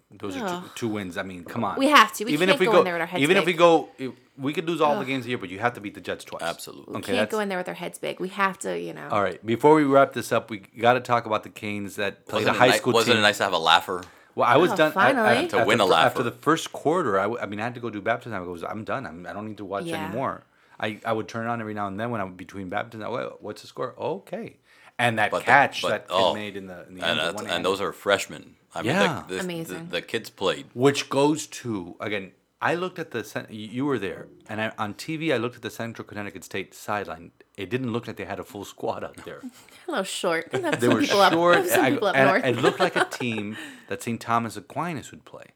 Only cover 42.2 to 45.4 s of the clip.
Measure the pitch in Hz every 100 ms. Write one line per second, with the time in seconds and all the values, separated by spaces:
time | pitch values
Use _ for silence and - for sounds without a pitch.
42.2 | 135 294 135 120 - - 185 - - -
43.2 | 123 110 104 107 - - - 101 - 113
44.2 | - 117 117 104 - - 165 147 - 80
45.2 | - -